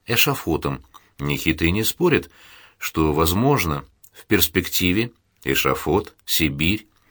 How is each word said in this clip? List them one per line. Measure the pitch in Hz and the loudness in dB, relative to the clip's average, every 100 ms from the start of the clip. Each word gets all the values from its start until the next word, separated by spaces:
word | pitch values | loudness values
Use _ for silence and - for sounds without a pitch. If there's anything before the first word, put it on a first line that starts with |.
| - | -4
эшафотом. | 120 - 139 - 76 71 65 - - _ _ | 0 0 0 -2 -2 -2 -6 -12 -20 _ _
Никита | 71 71 78 78 82 | -4 -2 -2 0 0
и | |
не | 95 | 0
спорит, | 110 - 175 135 - - - - - _ | -2 0 2 2 -2 -16 -20 -20 -20 _
что, | - - 78 | -8 0 0
возможно, | 73 80 92 131 139 87 71 - _ - | 2 2 2 2 2 0 -4 -8 _ -20
в | - | -20
перспективе | - 104 - 95 - - 92 95 123 - _ _ | -2 0 2 0 -2 -2 0 0 -2 -8 _ _
эшафот, | - 67 67 65 - 87 104 - | -4 0 0 -2 0 0 -2 -14
Сибирь | - - 78 69 80 107 - _ _ | -4 0 0 0 0 -2 -6 _ _